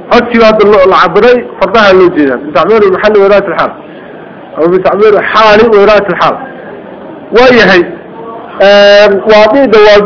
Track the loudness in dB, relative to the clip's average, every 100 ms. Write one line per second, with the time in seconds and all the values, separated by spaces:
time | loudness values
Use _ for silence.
0 | -2 -2 -2 0 2 2 2 2 2 2
1 | 0 2 2 0 -2 -6 -2 0 2 2
2 | 2 0 -2 -4 -6 -4 0 0 0 0
3 | -2 0 2 0 -2 -6 -6 -6 -20 -20
4 | -20 -20 -20 -20 -18 -4 -2 0 -2 0
5 | 2 0 -2 0 2 2 2 2 2 2
6 | 0 -4 -4 -4 -12 -18 -18 -20 -20 -20
7 | -20 -20 -4 0 2 2 2 0 -2 -8
8 | -18 -18 -18 -18 -18 -2 0 2 2 4
9 | 2 0 0 2 2 2 2 2 4 2